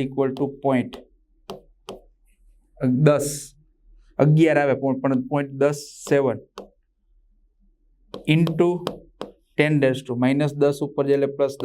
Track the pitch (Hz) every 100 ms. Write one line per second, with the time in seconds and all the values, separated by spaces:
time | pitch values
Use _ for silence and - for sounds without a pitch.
0 | 135 139 135 131 139 - 139 127 104 -
1 | - _ _ _ - - - _ - -
2 | _ _ _ _ _ _ _ - 131 127
3 | 151 143 147 - - _ _ _ _ -
4 | _ - 143 156 160 143 143 131 135 131
5 | 139 127 127 143 139 135 143 143 - -
6 | - 143 135 107 - - - _ _ _
7 | _ _ _ _ _ _ _ _ _ _
8 | _ - - 156 165 160 175 180 - -
9 | - - - - _ - 151 151 131 127
10 | - 120 127 139 147 143 143 143 143 -
11 | 139 139 139 139 139 135